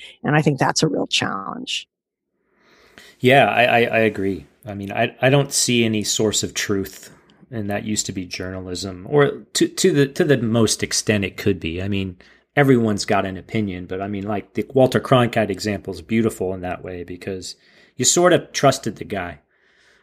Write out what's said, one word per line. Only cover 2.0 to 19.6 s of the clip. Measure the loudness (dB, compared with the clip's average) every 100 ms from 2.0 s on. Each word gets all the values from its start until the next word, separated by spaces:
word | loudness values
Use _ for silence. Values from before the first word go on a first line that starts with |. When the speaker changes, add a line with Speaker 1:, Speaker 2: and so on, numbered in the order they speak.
| _ _ _ _ _ _ _ _ _ -20 -20 _
Speaker 2:
Yeah, | 6 6 6
I, | 4
I, | 4 4
I | 2 2
agree. | 2 0 -4 -4 -8 _ -14
I |
mean, | -10 -8
I, | -4 -4 0
I | 2
don't | 2 2
see | -2 0 2 2
any | 0
source | -2 0 0 0
of | -4
truth, | -4 -4 -2 -4 -10 -20 -20 _ _ _
and | -10 -6
that | -6 -4
used | -4 -6
to |
be | -8 -10
journalism, | -10 -10 -10 -10 -10 -10 -12 -2
or | 2 2 0 -8
to, | -2 -2
to | 2 2
the, | 4 2
to | 2
the | 2 2
most | 2 2 2 0
extent | -4 -4 0 0
it | -2 -2
could | -2 -2
be. | -4 -6
I | -4
mean, | -4 -6 -10 _ _ _ 2
everyone's | 4 4 4 0 0
got | 0 -2
an | -6
opinion, | -6 -4 -4 -6 -8
but | -8
I | -6
mean, | -6 -6
like, | -6 -6
the | -6 -2
Walter | 2 4 2
Cronkite | 2 2 2 0 -2
example | -2 -4 -6 -6
is | -12
beautiful | -4 0 0 0 -4
in | -6
that | -8 -8
way, | -10 -12
because | -12 -12 -10 -10 -12 -18 _ _ _ -2
you | 0
sort | 4 6
of | 4 2
trusted | 0 2 2 -2 -10
the | -8
guy. | -8 -8 -12 _ _